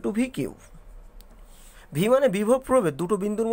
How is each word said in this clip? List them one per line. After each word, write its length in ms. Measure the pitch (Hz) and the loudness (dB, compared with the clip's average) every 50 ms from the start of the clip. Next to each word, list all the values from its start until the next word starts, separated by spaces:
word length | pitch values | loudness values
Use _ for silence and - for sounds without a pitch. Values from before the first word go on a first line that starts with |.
| - | -4
to 60 | 226 202 | -4 -2
V 20 | 220 254 254 - | 0 -2 -2 -2
Q। 140 | - 131 85 - - - - - - - - - - - - - - - - - - - - - - - - - - - - - | -6 -6 -6 -6 -12 -20 -20 -20 -20 -20 -20 -20 -20 -20 -20 -20 -20 -20 -20 -20 -20 -20 -20 -20 -20 -20 -20 -20 -20 -20 -8 -2
ভি 100 | 143 190 220 254 | 0 2 4 4
মানে 140 | 269 285 247 180 | 4 4 2 2
বিভব 220 | 202 214 208 254 262 262 - | 0 2 2 2 0 2 2
প্রভেদ, 240 | 254 262 202 160 139 135 | 2 2 2 2 -2 -2
দুটো 140 | 175 175 220 185 196 | -2 -2 -2 -2 -2
বিন্দুর 240 | 208 214 202 226 226 | -4 -2 -2 0 0